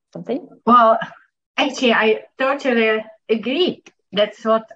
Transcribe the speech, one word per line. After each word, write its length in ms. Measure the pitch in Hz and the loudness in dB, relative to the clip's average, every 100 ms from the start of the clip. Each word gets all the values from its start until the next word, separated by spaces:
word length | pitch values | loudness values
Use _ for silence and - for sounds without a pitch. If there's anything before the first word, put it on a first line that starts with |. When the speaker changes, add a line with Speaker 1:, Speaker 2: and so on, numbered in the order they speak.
| _ | _
Speaker 1:
something? 340 | 170 175 277 - - - | -16 -10 -10 -10 -6 2
Speaker 2:
Well, 320 | 240 226 220 - - _ _ _ - | 4 6 2 -2 -16 _ _ _ -4
actually, 360 | 277 - 247 | -4 -2 0
I 320 | 190 220 220 - - | 2 0 -2 -6 -6
totally 680 | 269 285 269 233 220 220 - - - | -4 -2 -2 0 0 -2 -6 -18 -4
agree. 540 | 220 214 302 349 - - _ _ | -4 -2 -2 -2 -4 -16 _ _
That's 320 | 196 208 - | -2 -2 -2
what 220 | 226 226 226 | -2 -2 -2